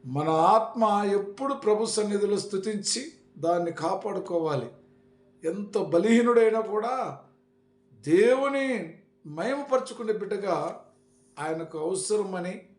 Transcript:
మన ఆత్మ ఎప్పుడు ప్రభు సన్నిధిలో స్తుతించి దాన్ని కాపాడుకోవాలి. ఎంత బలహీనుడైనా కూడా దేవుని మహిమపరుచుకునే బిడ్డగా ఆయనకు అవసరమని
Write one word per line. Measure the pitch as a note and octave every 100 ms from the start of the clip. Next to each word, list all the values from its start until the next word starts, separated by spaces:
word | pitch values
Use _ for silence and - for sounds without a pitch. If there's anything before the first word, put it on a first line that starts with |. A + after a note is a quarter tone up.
| B2+
మన | C3+ D#3
ఆత్మ | D#3+ F3+ A3 A3 A#3+ A3 G3+ G3+ G3+
ఎప్పుడు | G3 - C4+
ప్రభు | C4+ G#3+ G#3+ A3
సన్నిధిలో | - G#3 G3+ G3+ G3+
స్తుతించి | - G3 G#3 G#3 - A#3 D4+ - _ -
దాన్ని | D#3+ F3 E3+
కాపాడుకోవాలి. | - D#3+ F#3 G#3+ F#3+ - F3 D#3+ C#3 G#2+ - _ _ _ _ _ _
ఎంత | D#3+ F#3+ G3+ G#3+
బలహీనుడైనా | E3 E3+ G#3+ A#3 A#3+ A#3+ A3+ A3
కూడా | G#3+ G#3+ A3+ C4 G3 C3+ - _ _ _ _ _ _ _ D3
దేవుని | E3+ A3+ C4 C#4 C#4 C4+ A#3 D#3+ - _ _ -
మహిమపరుచుకునే | D3+ G#3 C#4 C#4+ B3+ B3+ A3+ A3
బిడ్డగా | G#3 F#3+ G3+ G3 D#3+ D#3 - - _ _ _ _ -
ఆయనకు | D#3 D#3+ D#3+ D#3+
అవసరమని | D#3+ F#3+ - G#3+ F#3+ F#3 F3+ G3+ -